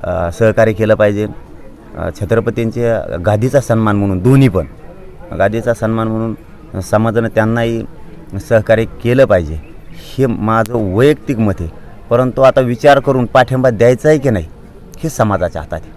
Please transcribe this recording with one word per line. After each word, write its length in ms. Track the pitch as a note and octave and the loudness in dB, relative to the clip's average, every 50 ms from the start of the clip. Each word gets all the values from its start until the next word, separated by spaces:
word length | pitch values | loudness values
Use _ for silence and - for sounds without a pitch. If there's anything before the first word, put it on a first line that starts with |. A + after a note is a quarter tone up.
| - | -6
अ, 280 | F2+ F2+ F2 F2 E2+ | -6 -4 -4 -4 -6
सहकार्य 420 | - - A2+ A2 G2+ - A2+ A2 A2 | -2 2 2 2 4 4 2 2 2
केलं 220 | G#2 A2 G#2+ G#2+ | 0 0 0 2
पाहिजे, 320 | G#2 G#2+ G#2 G#2 G2+ G#2+ G#2 A2 - - - - - - - - - - - - | 2 2 0 2 -2 -4 -6 -6 -12 -18 -20 -20 -20 -20 -20 -20 -20 -20 -18 -12
अ, 120 | E2 E2 E2+ D#2+ - | -8 -8 -8 -8 -8
छत्रपतींच्या 960 | G#2+ - A2+ A2 G#2 A#2 A2 - A#2 A2+ A2 A#2+ A#2+ A#2 A2+ G2+ - G1+ A#1 | -4 -2 -2 -2 -2 -4 -4 -4 -4 -4 -4 -2 -2 -2 -2 -2 -4 -6 -8
गादीचा 440 | F2 E2+ F#2+ G#2 G#2 A2+ C3 B2 C#3 | -4 -2 -2 0 0 0 0 0 0
सन्मान 340 | - - A#2 A2+ A2 G#2 G#2 | 0 0 0 0 2 2 0
म्हणून, 240 | G2+ G2+ G2 F#2+ F#2 | 0 0 0 -2 0
दोन्ही 300 | F2+ B2 C3+ C3+ C3+ B2+ | 2 4 4 6 4 4
पण 160 | F#2 F#2 D2+ - - - - - - - - - - - - - - D#2 | 2 0 -4 -4 -12 -20 -20 -20 -20 -20 -20 -20 -18 -18 -16 -14 -2 -2
गादीचा 340 | F#2 G#2 G#2+ A#2 A2+ A#2+ A#2 | 0 0 0 -2 -2 -2 -2
सन्मान 340 | - - A2 A2+ A2+ A2+ | -2 -2 -2 -2 -2 -2
म्हणून 280 | A2+ A2 A2 A2+ A2+ G#2+ - - - - - - - - F#2 | -2 -2 -4 -4 -6 -8 -10 -14 -20 -20 -20 -20 -12 -10 -10
समाजानं 460 | F2+ - - G#2+ A2 A2+ G#2+ A2+ A#2 A2+ A2 | -6 -2 0 0 0 2 0 0 -2 0 0
त्यांनाही 480 | A2 G#2+ A2 A2+ A#2 A#2 A#2 A#2 A2+ A2+ - - - - - - - - - - G2 - - | 0 0 0 0 0 -2 -2 -2 -4 -6 -10 -14 -18 -18 -18 -18 -20 -16 -12 -12 -12 -4 2
सहकार्य 360 | A#2+ A2 G#2 - A2 A2 A2+ | 2 2 4 4 2 2 2
केलं 400 | A2 - - - A#2 B2 C3 C3+ | -4 -6 -6 -2 0 4 4 4
पाहिजे, 340 | G#2+ G#2 F#2 E2+ D2+ D#2 D2+ - - - - - - | 4 4 0 0 -2 -8 -10 -12 -14 -18 -20 -18 -18
हे 340 | - - - - - - C3 | -18 -18 -18 -12 -4 -2 -2
माझं 720 | B2+ A2+ - G#2 A2 A2 A2+ A2+ - - A#2 G#2+ F#2+ F2+ | -2 0 -2 -2 0 0 0 0 0 -2 -2 -2 -2 2
वैयक्तिक 440 | G#2 B2+ D3 D3+ - - - C3 G#2+ | 4 4 4 4 2 -2 -6 -2 0
मत 140 | A2+ G#2 F#2 - | 0 0 0 -2
आहे. 100 | F2 D#2+ - - - - - - - - | -6 -10 -10 -16 -20 -20 -20 -20 -4 -2
परंतु 320 | A#2 A#2+ B2+ B2+ A2 - | 0 0 0 0 2 4
आता 200 | C3+ C3 - C3+ | 4 4 4 4
विचार 380 | C3 A#2+ B2 A#2 - C#3+ C#3+ C3+ | 0 0 -2 2 4 6 6 6
करून 260 | B2+ C#3+ C3+ C3 B2 | 4 0 0 0 0
पाठिंबा 440 | G#2 - C3 B2 - C3+ C3 B2+ C3 | 2 2 2 2 2 0 2 2 2
द्यायचा 400 | A2+ F#2+ A#2 A#2+ B2+ B2 - D3+ | 2 4 4 4 4 4 4 2
आहे 80 | D#3 | 2
की 120 | D3+ C3 C#3 | 4 2 0
नाही, 160 | A2+ F#2+ D#2+ D#2 - - - - - - - - - | 0 0 -4 -6 -14 -20 -20 -20 -20 -20 -20 -20 -16
हे 120 | - - D#3+ | -10 -10 -8
समाजाच्या 520 | - - A#2+ G#2 G2+ F2+ F2+ E2+ - F#2+ | -2 0 0 0 0 -2 -2 -4 -4 -8
हातात 180 | D2+ - E2 E2 | -10 -8 -10 -10
आहे. 100 | - - - | -10 -14 -20